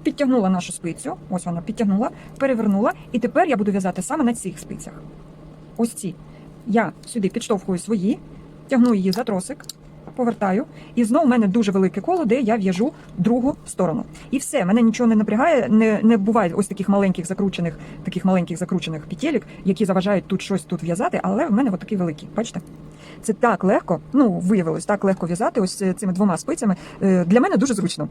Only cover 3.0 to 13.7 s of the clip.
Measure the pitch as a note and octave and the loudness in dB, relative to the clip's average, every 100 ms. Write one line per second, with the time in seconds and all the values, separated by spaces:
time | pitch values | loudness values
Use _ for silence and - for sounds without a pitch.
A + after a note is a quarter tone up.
3 | - B3 A3+ C4+ F4+ A#3+ G#3 G3 F#3+ F3+ | -6 -4 0 2 2 2 0 0 -2 -4
4 | F3+ D#4 A#3+ A#3+ F#3+ D#3+ - D3+ - - | -4 -2 0 -2 -8 -12 -12 -14 -14 -16
5 | - - - - - - - - A3+ - | -18 -18 -20 -20 -20 -20 -20 -4 -4 -4
6 | F#3+ - - - - - - G#3 G3+ - | -10 -12 -18 -20 -20 -18 -2 0 0 -4
7 | - A#3+ F#3+ A#3 - G#3+ - F3+ - A3 | -10 -4 -2 -4 -4 -4 -2 -6 -4 -2
8 | F#3 D#4 - - - - - C4+ B3 G#3+ | -2 -2 -6 -20 -20 -20 -2 4 4 4
9 | F#3+ F#3 B3 G3 - C#4 - - - - | 2 -2 -2 -4 -6 -12 -14 -20 -20 -20
10 | - - A#3+ A3+ G3 F#3+ D4 - - - | -18 -4 -2 0 0 0 -2 -10 -8 -2
11 | A3+ C4 D#4 B3 G#3 G3 G3+ F#3+ F#3 G3+ | 2 4 4 4 4 2 2 2 2 0
12 | G3 F4+ C#4 A#3+ A3+ A#3 F#3+ F3+ B3 - | 0 0 2 2 2 2 2 2 0 -2
13 | - - F#3 A#3+ B3 - - | -16 -2 2 4 2 -2 -8